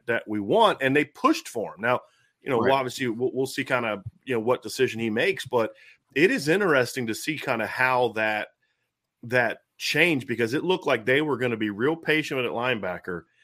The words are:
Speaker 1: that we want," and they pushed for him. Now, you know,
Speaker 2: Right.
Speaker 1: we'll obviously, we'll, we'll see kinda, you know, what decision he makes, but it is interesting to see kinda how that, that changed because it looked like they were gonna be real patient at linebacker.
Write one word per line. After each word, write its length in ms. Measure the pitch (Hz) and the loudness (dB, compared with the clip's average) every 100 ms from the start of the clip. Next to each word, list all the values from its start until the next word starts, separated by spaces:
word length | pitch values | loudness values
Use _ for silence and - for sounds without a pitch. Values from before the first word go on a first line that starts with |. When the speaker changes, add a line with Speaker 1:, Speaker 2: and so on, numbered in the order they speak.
| - | -4
Speaker 1:
that 180 | 117 - | -4 -4
we 120 | 107 | -4
want," 380 | 98 202 208 - | 0 4 4 4
and 140 | 135 143 | 2 2
they 100 | 143 | 0
pushed 440 | - 285 311 - | 0 0 0 -4
for 240 | 120 87 80 | -8 -8 -4
him. 60 | |
Now, 200 | 117 123 - _ _ _ | 0 0 -2 _ _ _
you 80 | 139 | -2
know, 100 | 120 | 0
Speaker 2:
Right. 80 | 127 | 4
Speaker 1:
we'll 80 | 135 | 2
obviously, 320 | 127 - 123 | 0 -4 -4
we'll, 240 | 113 127 | -2 -2
we'll 120 | 123 131 | -2 -4
see 180 | - 131 | -4 -2
kinda, 360 | 127 117 101 - - | -2 0 -4 -8 -14
you 120 | - 120 | -6 -2
know, 40 | |
what 240 | 110 123 | 0 0
decision 360 | 107 - 123 110 | -2 0 0 0
he 80 | 117 | -2
makes, 360 | 110 190 - - | 0 0 -2 -2
but 280 | 123 110 - - _ _ 131 | 0 0 -4 -20 _ _ 2
it 160 | 190 | 2
is 160 | 262 147 | 2 0
interesting 600 | 190 196 139 120 131 113 | 2 4 2 2 -2 -4
to 80 | 104 | -4
see 220 | - 147 | -6 -6
kinda 280 | - 117 104 | -4 -2 -2
how 420 | 127 127 127 123 | 0 0 2 0
that, 360 | 107 107 107 - _ _ _ _ _ _ _ | 0 -2 -2 -6 _ _ _ _ _ _ _
that 360 | 123 127 113 - _ - | 4 6 6 0 _ -8
changed 500 | - 147 170 139 110 | -2 4 4 2 -2
because 260 | 113 113 | -2 0
it 100 | 139 | 0
looked 220 | 170 185 147 | 0 0 2
like 180 | 123 107 | 0 2
they 160 | 135 | 2
were 160 | 151 123 | 2 -2
gonna 200 | 123 110 | -2 -2
be 120 | 107 | -4
real 260 | 98 135 165 | -2 -2 0
patient 440 | 165 156 147 135 | 0 0 0 -4
at 120 | 117 | -4
linebacker. 720 | 98 123 117 92 87 - 87 - _ | -2 -2 -2 -4 -6 -8 -10 -10 _